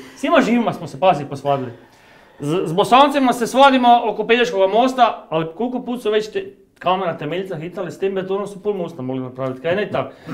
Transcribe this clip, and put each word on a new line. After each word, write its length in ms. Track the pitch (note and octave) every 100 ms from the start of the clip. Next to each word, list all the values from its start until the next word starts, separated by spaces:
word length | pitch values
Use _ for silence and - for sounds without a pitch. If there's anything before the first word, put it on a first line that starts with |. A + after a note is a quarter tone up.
| - -
Svima 260 | D4 E4
živima 320 | G3+ A#3+ G#3
smo 140 | D3+ D#3
se, 120 | -
pazi, 260 | F#3 D3 C#3
posvadili. 460 | C#3 C#3+ C#3 B2 A#2 - _ _ _ _ -
Z-, 240 | C#3+ F3+
s 100 | E3+
Bosancima 600 | F3 G3 B3 C#4+ C#4+ B3+
se 140 | - A3+
svadimo 400 | B3 C#4 C4 A#3+ A#3+ A3+
oko 180 | G#3 G#3+
Pelješkoga 420 | A#3+ A#3 G3 F#3+
mosta, 580 | G#3+ B3+ C4 A3+ - -
ali 180 | D#3+ D#3+
koliko 320 | - B3 B3+
put 200 | - B3
su 100 | G#3+
već 160 | G#3+ G#3+
te, 180 | G3 - - _ -
kamera 380 | E3 F#3 F#3
temeljca 420 | - D3 F3 F#3+ D#3+
hitali, 360 | E3+ G3+ E3+
s 80 | -
tim 160 | G3 F#3+
betonom 320 | F#3 G3 F#3+
su 160 | F#3+
pol 100 | G#3
mosta 280 | G3 E3 -
mogli 200 | B2+ C3
napraviti, 400 | B2+ B2+ C3 C3
kaj 140 | E3 F#3+
ne 140 | G3
tak? 220 | D3 - - -